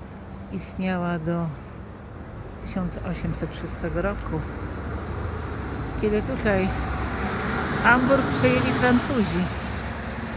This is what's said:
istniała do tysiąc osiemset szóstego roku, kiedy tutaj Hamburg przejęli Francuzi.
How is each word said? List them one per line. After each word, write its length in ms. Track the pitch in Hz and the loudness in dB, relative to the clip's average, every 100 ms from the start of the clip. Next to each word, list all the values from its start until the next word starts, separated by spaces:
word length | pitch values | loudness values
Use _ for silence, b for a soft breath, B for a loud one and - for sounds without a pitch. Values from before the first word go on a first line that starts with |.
| - - - - - | -12 -12 -12 -12 -8
istniała 680 | 190 - - 185 180 175 175 | -6 -6 -2 0 0 0 0
do 280 | 160 170 165 131 - - - - - - - - - - - | 0 0 -2 -6 -10 -12 -14 -14 -14 -14 -12 -12 -10 -10 -6
tysiąc 320 | 196 175 - | -4 -4 -4
osiemset 580 | 190 165 175 151 160 - | -4 -4 -2 -2 -4 -4
szóstego 460 | 170 - 170 160 | -8 -4 -2 0
roku, 400 | 190 202 - 156 - - - - - - - - - - - - - - - - | 0 -2 -2 -4 -4 -6 -6 -6 -6 -6 -6 -6 -4 -6 -6 -6 -6 -6 -4 0
kiedy 200 | 214 214 | 2 2
tutaj 460 | 208 262 214 190 190 - - - - - - - - - - - | 0 0 4 4 4 0 -2 -2 -2 -2 -2 -2 -2 0 0 4
Hamburg 400 | 220 247 247 269 - - | 8 8 8 6 6 4
przejęli 360 | 254 254 254 233 | 6 6 4 4
Francuzi. 640 | 247 247 - 262 180 170 180 - - - - - - - - | 6 6 4 2 2 2 0 -2 -4 -4 -4 -6 -6 -6 -6